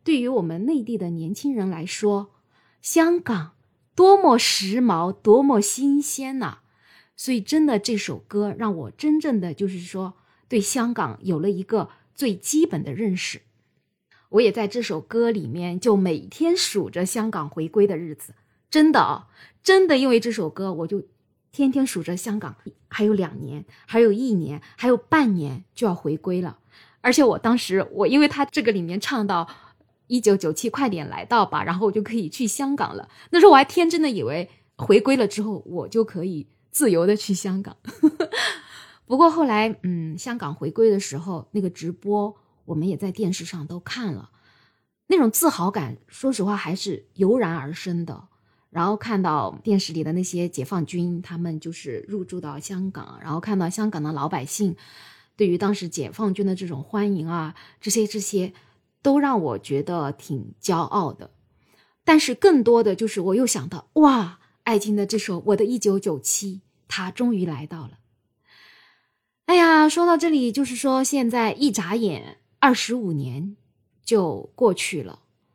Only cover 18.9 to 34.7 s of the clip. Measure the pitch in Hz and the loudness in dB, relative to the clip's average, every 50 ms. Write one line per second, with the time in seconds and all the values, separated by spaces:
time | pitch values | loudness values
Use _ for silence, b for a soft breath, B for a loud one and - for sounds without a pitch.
18.9 | 294 233 156 - 143 - - b b b b b b b - - 381 381 381 330 | 6 4 4 2 0 -4 -8 b b b b b b b 2 4 6 6 6 6
19.9 | 294 262 269 262 240 233 226 240 214 220 180 151 156 - 190 190 175 156 165 170 | 4 4 4 4 4 2 2 0 -4 -4 -4 -6 -4 -6 -6 -6 -4 -6 -6 -4
20.9 | 208 196 - - _ _ _ _ _ _ _ _ _ - 277 269 254 277 269 254 | -4 -6 -6 -8 _ _ _ _ _ _ _ _ _ 0 0 2 2 2 0 0
21.9 | - 185 156 - 175 185 - 233 202 214 196 139 - _ - - - _ _ - | -2 -6 -4 -4 -6 -6 -6 -6 -6 -6 -6 -10 -14 _ -18 -20 -20 _ _ -12
22.9 | - - 208 214 220 190 185 151 - - 147 131 143 151 - b b b b b | -4 0 2 2 2 2 0 -4 -6 -10 -12 -10 -12 -12 -14 b b b b b
23.9 | - 226 233 220 202 220 262 254 214 180 156 135 147 151 B B B B 240 247 | 2 4 4 4 4 2 0 -2 -2 -2 -2 -4 -8 -12 B B B B 0 0
24.9 | 247 220 - - 320 311 277 226 196 170 147 139 131 - - _ _ - 240 202 | 0 0 0 0 2 2 4 4 2 0 -2 -6 -8 -12 -16 _ _ -4 -2 -2
25.9 | 175 - - 151 156 156 - 190 180 180 180 160 - _ b b b b b b | -2 -2 -4 -6 -6 -4 -4 -4 -4 -4 -4 -6 -10 _ b b b b b b
26.9 | b b b 247 254 311 285 233 175 - - 226 240 233 - - 185 190 - - | b b b 0 4 4 4 4 4 2 0 0 0 0 0 -2 -2 -2 -2 -2
27.9 | - 214 208 185 254 285 294 294 - 285 285 277 - 302 226 233 208 196 170 165 | -2 0 0 2 4 4 4 4 2 0 -4 -2 -2 -2 0 0 0 -2 -2 -4
28.9 | 175 208 - - 285 233 208 202 190 170 170 B B B B B B B _ _ | -6 -6 -6 -4 -4 -2 -2 0 0 -2 -2 B B B B B B B _ _
29.9 | _ _ _ - 240 247 220 208 202 196 180 156 151 - - - - 277 277 240 | _ _ _ -4 -4 0 4 4 2 4 2 -2 -4 -2 -4 -6 -4 -2 -2 -2
30.9 | 190 165 143 - - - - - 247 226 196 180 - 151 - - 175 185 220 202 | -2 -4 -8 -10 -10 -12 -4 0 2 2 2 2 0 -4 -4 -2 -4 -2 -2 -2
31.9 | 190 214 202 196 226 233 185 151 - - 254 202 - - 277 269 285 277 180 - | 0 -2 -4 -4 -4 -4 -4 -4 -6 -4 -4 -4 -2 -4 -4 -4 -2 -4 -4 -6
32.9 | - - - B B B B B - 349 320 403 302 269 277 - - 359 339 330 | -6 -10 -14 B B B B B 4 10 10 12 12 10 8 6 2 2 2 2
33.9 | 330 339 311 285 233 185 123 117 143 165 175 b b b b b | 2 0 0 0 0 -2 -4 -4 -4 -6 -6 b b b b b